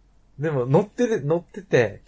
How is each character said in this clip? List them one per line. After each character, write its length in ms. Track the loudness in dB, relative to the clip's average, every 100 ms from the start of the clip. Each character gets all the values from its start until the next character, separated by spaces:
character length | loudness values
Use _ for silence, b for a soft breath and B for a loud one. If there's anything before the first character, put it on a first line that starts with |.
| _ _ _ -6
う 20 |
ん。 20 |
で 80 | -4
も 160 | -2 2
乗 160 | 2
っ 60 | 2
て 180 | -2 0
る、 180 | 0
乗 140 | 0 -2
っ 40 |
て 200 | -4 -16
て、 400 | 0 2 2 -4